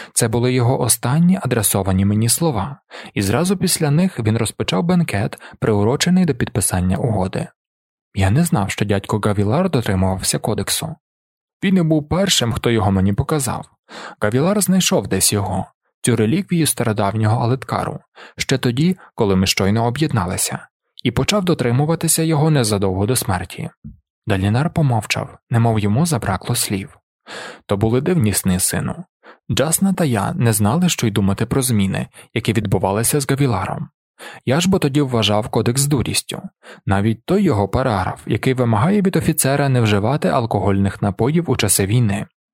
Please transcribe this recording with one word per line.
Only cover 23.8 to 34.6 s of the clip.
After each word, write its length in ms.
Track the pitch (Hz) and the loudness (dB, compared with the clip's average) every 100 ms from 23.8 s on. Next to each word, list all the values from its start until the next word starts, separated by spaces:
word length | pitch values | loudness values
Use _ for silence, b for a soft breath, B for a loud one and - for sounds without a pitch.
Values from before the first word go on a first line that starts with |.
| - - _ _ - | -18 -20 _ _ -2
Далінар 460 | 95 98 117 156 | 0 2 0 0
помовчав, 640 | - 143 113 - 110 - - _ | 0 0 0 -4 -6 -8 -12 _
немов 300 | 117 117 110 | 0 2 2
йому 260 | 101 110 170 | 0 0 0
забракло 500 | 147 - 90 - 120 | -2 -2 -4 -4 -4
слів. 420 | - 101 - - _ _ B B B B - | -4 -4 -6 -16 _ _ B B B B -4
«То 120 | 98 | 0
були 240 | 113 120 | 2 0
дивні 320 | 151 180 107 | 0 2 2
сни, 260 | 92 95 92 | 0 0 0
сину. 440 | - - 131 - - _ B B - | -2 -2 -4 -8 -12 _ B B -4
Джасна 420 | - 143 165 196 | -2 0 0 0
та 120 | 180 160 | 0 0
я 280 | 110 107 | 0 0
не 200 | 90 117 | 0 0
знали, 360 | 107 104 151 180 | 2 2 2 0
що 180 | - 117 | 0 0
й 40 | |
думати 340 | 107 98 98 117 | 0 0 0 -2
про 160 | 139 | -2
зміни, 460 | 127 110 95 98 - B B | 0 0 0 -2 -6 B B
які 200 | 117 113 | -4 0
відбувалися 680 | 110 101 98 95 101 117 151 | 0 0 0 0 0 0 0
з 100 | 139 | 0
Гавіларом. 600 | 135 139 98 95 - - _ _ B B B - | 0 0 0 -4 -8 -10 _ _ B B B -2
Я 140 | |
ж 100 | 139 | 0